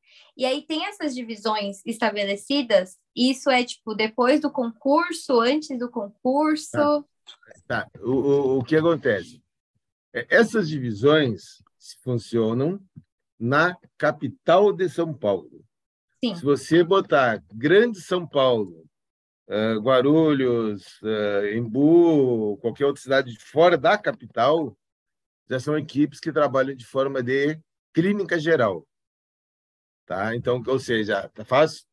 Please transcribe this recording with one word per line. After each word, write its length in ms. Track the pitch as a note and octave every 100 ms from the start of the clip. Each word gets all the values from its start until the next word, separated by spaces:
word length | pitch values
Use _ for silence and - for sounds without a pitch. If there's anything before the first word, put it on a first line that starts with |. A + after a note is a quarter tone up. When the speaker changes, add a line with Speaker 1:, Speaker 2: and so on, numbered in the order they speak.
| _ _ _ -
Speaker 1:
e 100 | B3+
aí 160 | D4
tem 240 | - D#4 G4
essas 280 | G#4 D4+
divisões 720 | B3 A3+ G#3+ A3 G#3+ G3+ G3
estabelecidas? 1120 | - A3+ A3+ G#3 G3 G3+ - C#4+ A#3+ G3 F#3 - _
Isso 360 | - B3+ C4 C#4
é, 120 | B3+
tipo, 300 | B3 - -
depois 460 | G#3 A3 A#3 B3 D4
do 100 | D4+
concurso, 880 | - A#3 - C4+ D4+ F4 D#4+ - B3
antes 380 | A#3 D4+ D4+ B3+
do 120 | B3
concurso? 800 | A#3 G3+ _ B3+ C#4 D#4 D4+ -
Speaker 2:
Tá. 340 | - D4 D4 D4 _ _ - _ - -
Tá. 220 | A#2 - -
O, 100 | A2
o, 480 | C3 C#3 C#3+ C3 C3
o 60 |
que 120 | B2 D#3
acontece? 680 | E3 D3+ B2+ G2+ E2+ - _ _ _ _ _ _ _
É, 120 | A#2+ -
essas 380 | F#3 A3+ A3+ D#3+
divisões 920 | D3+ B2 G#2 C#3 D#3 C3+ G#2 - - _ _ - -
funcionam 760 | B2+ A#2+ - A#2 A2 A#2+ D3+ G3 - - _ _ _ -
na 380 | A#2 C#3+ F3 F3+ _ -
capital 760 | D3+ D#3 C#3 - - F3+ G#3
de 160 | F3 F#3
São 240 | - E3
Paulo. 500 | B2+ G#2 F#2+ - - _ _ _ _ _ -
Speaker 1:
Sim. 100 | A#3+ F3
Speaker 2:
Se 60 |
você 400 | C#3 C#3+ - E3
botar 580 | E3+ G3 F#3+ D3 B2 G#2 _
Grande 480 | A2 C#3+ G3 A#3+ F#3+
São 260 | - F3+ E3
Paulo, 580 | C#3+ C3 A#2 F#2+ E2 D#2+ _ _ _ _ _ -
eh, 260 | G#2 A2 A2
Guarulhos, 1200 | A#2 B2+ C#3 D#3 D#3+ C#3 B2+ A#2+ A2 G2+ - -
eh, 540 | G#2+ G#2+ G#2 G2+ G#2 A2+
Embu, 1000 | A#2 B2 D3 E3+ E3+ D3+ C3 A2+ G#2+ G2+
qualquer 280 | A#2 - C#3+
outra 160 | C#3+
cidade 300 | B2+ C3+ B2+
de 120 | A2
fora 320 | - D3 F3 E3
da 220 | D#3 G#3
capital, 800 | D3+ A#2 A2 A2+ B2+ E3 C3+ - _ _ _ _ _ _ -
já 80 | C3
são 180 | C#3 D3+
equipes 440 | D3+ C#3 D3 -
que 120 | E3
trabalham 440 | D3+ C#3+ C3 C3+ C3
de 100 | A#2
forma 360 | C3+ C#3 C3+
de 360 | B2 C3+ D3 D#3+ _ _ _
clínica 460 | D#3+ F#3 G#3 F3 -
geral. 480 | D#3 D3+ A2 E2+ _ _ _ _ _ _ _ _ _ _ _ _ -
Tá? 280 | F#2 G#2+ A#2
Então, 260 | B2+ B2
ou 140 | A#2 C3
seja, 500 | - A2 G#2 G2 - -
faz 400 | A2 C3 D#3 - _